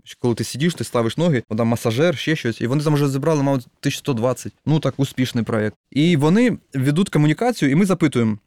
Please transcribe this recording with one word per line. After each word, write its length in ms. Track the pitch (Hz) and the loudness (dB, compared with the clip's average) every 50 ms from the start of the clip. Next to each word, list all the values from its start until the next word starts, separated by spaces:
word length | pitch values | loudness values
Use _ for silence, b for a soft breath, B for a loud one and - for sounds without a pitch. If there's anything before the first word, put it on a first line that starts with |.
| - | -18
що 120 | - - - | -20 -14 -4
коли 140 | - 120 117 | -2 -2 -2
ти 100 | - 117 | -2 -4
сидиш, 300 | - - 123 147 175 165 | -6 -4 -2 -2 -2 -2
ти 100 | - 117 | -2 -8
ставиш 320 | - - 120 113 113 - | -4 -2 0 0 0 0
ноги, 260 | - 165 180 151 117 - - | 0 0 0 0 0 -2 -4
от 100 | 107 110 | -4 -2
там 100 | 117 113 | 0 0
масажер, 500 | 120 113 - 120 110 123 160 180 156 120 | 0 0 -2 -2 0 2 0 0 0 -2
ще 180 | - 147 160 | -2 -4 -4
щось. 240 | - - 120 113 - | -2 -2 -4 -4 -2
І 60 | 117 | -4
вони 180 | 117 131 151 143 | -2 -2 -2 0
там 100 | 156 151 | 0 0
вже 140 | 143 147 139 | 2 0 0
зібрали, 340 | 135 139 139 160 160 147 135 | 0 0 0 0 0 2 2
мабуть, 240 | 139 139 131 120 - _ _ | 0 0 -2 -4 -8 _ _
тисяч 180 | - 143 - - | -6 -4 -4 -4
сто 140 | - - 139 | -4 -4 -2
двадцять. 380 | 110 113 127 123 - - 101 - _ _ | 0 0 -2 -2 -4 -6 -12 -16 _ _
Ну, 140 | 127 151 156 | 0 0 2
так, 140 | - 139 - | 0 -2 -2
успішний 480 | - 160 - - - 131 - - 120 110 | -2 -2 -2 0 -2 -4 -2 -2 -4 -2
проєкт. 320 | - 113 110 107 107 - _ _ _ | -2 -2 -2 -2 -2 -4 _ _ _
І 260 | - 131 151 175 175 | -2 2 2 4 4
вони 420 | 139 143 156 180 220 247 240 170 - - _ - | 4 4 4 4 4 4 2 0 -2 -8 _ -4
ведуть 340 | 135 127 139 147 170 208 - | -2 0 2 2 2 0 0
комунікацію, 600 | - 156 147 151 - - 226 247 240 - 143 139 | 2 2 2 2 2 2 0 -2 0 0 0 2
і 40 | 135 | 2
ми 100 | 165 214 | 2 2
запитуємо, 540 | 185 185 - 170 147 - 123 117 110 107 - - | 2 2 2 0 0 2 2 0 0 0 -4 -8